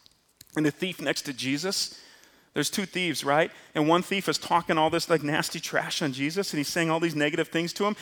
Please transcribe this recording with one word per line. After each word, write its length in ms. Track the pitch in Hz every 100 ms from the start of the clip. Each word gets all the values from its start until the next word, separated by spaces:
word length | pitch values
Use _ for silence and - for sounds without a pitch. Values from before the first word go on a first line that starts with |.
| - _ _ _ - 156
and 100 | 151
the 60 |
thief 300 | - 185 170
next 220 | 143 156
to 100 | 147
Jesus. 640 | 120 127 143 185 202 - - - - - _ _ -
There's 160 | 147
two 160 | - 190
thieves, 360 | 180 180 131
right? 280 | 139 147 175 - - 156
And 120 | 151
one 140 | 170
thief 260 | 180 196 170
is 120 | 151
talking 400 | - 170 - 165
all 100 | 156
this, 220 | 165 -
like, 100 | 160
nasty 380 | 143 156 170 165
trash 420 | - 151 165 -
on 100 | 156
Jesus, 400 | 127 143 175 196
and 60 | 156
he's 120 | 143
saying 200 | 175 165
all 100 | 165
these 160 | 170 147
negative 340 | 147 165 156
things 220 | 165 165
to 120 | - 202
him. 100 | 214